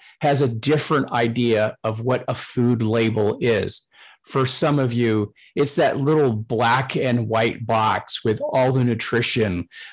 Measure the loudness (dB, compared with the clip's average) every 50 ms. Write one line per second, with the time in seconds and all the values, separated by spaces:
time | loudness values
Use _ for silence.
0 | -20 -20 -12 _ 0 0 2 2 2 0 0 -2 0 0 0 0 2 0 0 0
1 | 0 0 0 0 0 0 0 0 2 2 4 2 2 0 -2 -4 -6 -6 -6 -4
2 | -2 -2 -2 -2 -2 -6 -8 -8 -8 -6 -2 0 2 2 2 2 0 0 0 2
3 | 2 0 0 0 0 0 -2 0 0 0 0 0 0 -4 -6 -10 -12 _ _ -20
4 | -20 -20 -20 _ _ -6 -2 -2 -2 0 0 0 0 0 2 2 0 0 0 0
5 | 2 2 2 0 0 -2 -6 _ -20 -10 _ -2 0 0 2 2 2 2 2 0
6 | 0 2 2 4 4 2 2 -2 -4 -4 -2 0 2 2 2 2 0 -2 -4 -2
7 | 0 0 0 0 0 0 0 0 0 0 -2 -4 -4 0 0 2 2 2 0 -2
8 | -4 -8 -12 -4 -2 -2 -2 -2 -2 -2 0 2 2 2 2 2 2 0 0 -2
9 | -4 -2 -2 -2 -2 -2 -2 -2 -2 -2 -2 -4 -8 -10 -14 -20 -20 -20